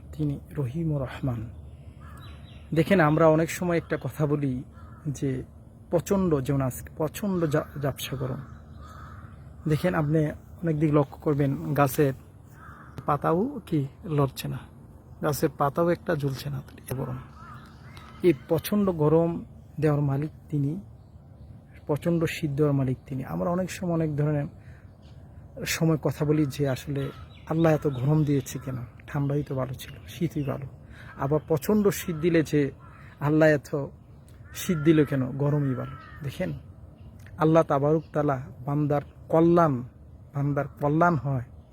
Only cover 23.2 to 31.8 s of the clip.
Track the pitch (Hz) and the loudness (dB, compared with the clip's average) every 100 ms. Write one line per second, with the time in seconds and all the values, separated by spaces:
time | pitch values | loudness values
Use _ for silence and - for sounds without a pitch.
23.2 | 131 170 185 175 185 - 180 165 160 147 | -6 -4 -2 -2 -4 -4 -2 0 0 0
24.2 | 147 147 151 - - - - - - - | 0 0 -2 -10 -20 -20 -20 -20 -20 -20
25.2 | - - - - - - 160 160 156 - | -20 -20 -18 -10 -6 0 2 2 0 0
26.2 | 151 151 147 123 139 123 - 139 139 - | 2 2 2 0 -2 -2 -4 -4 -6 -8
27.2 | - - - 160 165 151 151 127 131 156 | -16 -16 -4 2 4 4 2 0 2 2
28.2 | 143 143 - 135 135 127 123 - - 147 | 4 0 -2 -8 -8 -8 -10 -16 -8 -4
29.2 | 143 143 139 135 127 131 - - - - | -2 -2 -2 -4 -4 -8 -12 -16 -14 -4
30.2 | 165 156 139 131 135 - - - - - | -4 -2 -4 -6 -8 -14 -20 -18 -16 -6
31.2 | 139 151 - 156 - 214 | 0 0 2 0 2 4